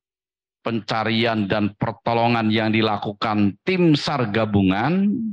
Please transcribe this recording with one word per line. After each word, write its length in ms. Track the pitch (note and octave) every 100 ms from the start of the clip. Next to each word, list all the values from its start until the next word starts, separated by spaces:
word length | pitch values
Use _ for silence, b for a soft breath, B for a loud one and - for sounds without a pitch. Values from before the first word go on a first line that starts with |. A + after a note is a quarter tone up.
| _ _ _ _ _ _
pencarian 880 | A2+ A2+ G2+ A2+ A2 A2+ A#2 A2 G2
dan 240 | G#2+ G#2 -
pertolongan 720 | A#2 - A#2+ A#2 A#2 A#2 A2
yang 160 | A2+ A2
dilakukan 880 | A2 A2 G2+ A2 G2+ A2+ G#2 G2+ -
tim 320 | - F#3 E3+ C#3+
sar 320 | - C#3 A2
gabungan 800 | G#2+ A2 G2+ F#2+ G2 C3+ F#3+ G3+ B2+ -